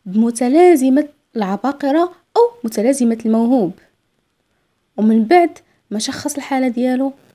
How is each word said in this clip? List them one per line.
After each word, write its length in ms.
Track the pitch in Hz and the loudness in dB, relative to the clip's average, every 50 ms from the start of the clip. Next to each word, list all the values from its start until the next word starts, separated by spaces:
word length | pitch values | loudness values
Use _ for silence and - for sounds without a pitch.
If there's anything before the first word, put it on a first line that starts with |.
| - | -12
بمتلازمة 1000 | 196 180 214 226 233 233 233 262 247 269 320 359 359 349 269 262 262 262 285 294 294 _ _ _ _ - | -4 -2 0 0 0 0 -2 -2 2 4 4 6 6 4 4 2 2 2 0 0 -2 _ _ _ _ -8
العباقرة 800 | 233 202 185 196 202 - 262 277 277 277 269 285 320 349 349 - _ _ _ - | -6 -4 -4 -4 -4 -4 -6 -6 -4 -4 -2 0 0 0 -2 -4 _ _ _ 0
أو 140 | 440 480 480 - - - | 0 0 0 -2 -6 -10
متلازمة 540 | 226 220 208 202 247 277 277 247 233 226 226 - | -8 -6 -2 0 0 0 0 0 -2 -2 -2 -2
الموهوب. 460 | 220 220 226 233 233 262 254 196 170 185 _ _ _ _ _ _ _ _ _ _ _ _ _ _ _ _ _ _ _ _ _ _ _ - | -2 0 0 0 2 2 0 0 -2 -6 _ _ _ _ _ _ _ _ _ _ _ _ _ _ _ _ _ _ _ _ _ _ _ -6
ومن 260 | - 214 220 220 226 220 | -2 0 2 2 2 2
بعد 340 | 214 349 359 339 - 339 - _ _ _ _ _ - | 4 4 4 4 2 -2 -8 _ _ _ _ _ -10
ما 80 | 208 214 | -8 -8
شخص 360 | 220 - 262 - - 294 - | -8 -8 -10 -8 -8 -8 -8
الحالة 320 | 285 - - 277 262 262 | -8 -8 -4 -4 -2 -2
ديالو 460 | 262 220 247 247 254 254 254 269 269 269 _ _ _ _ | -2 -2 -2 -2 -2 -2 -2 -2 -4 -6 _ _ _ _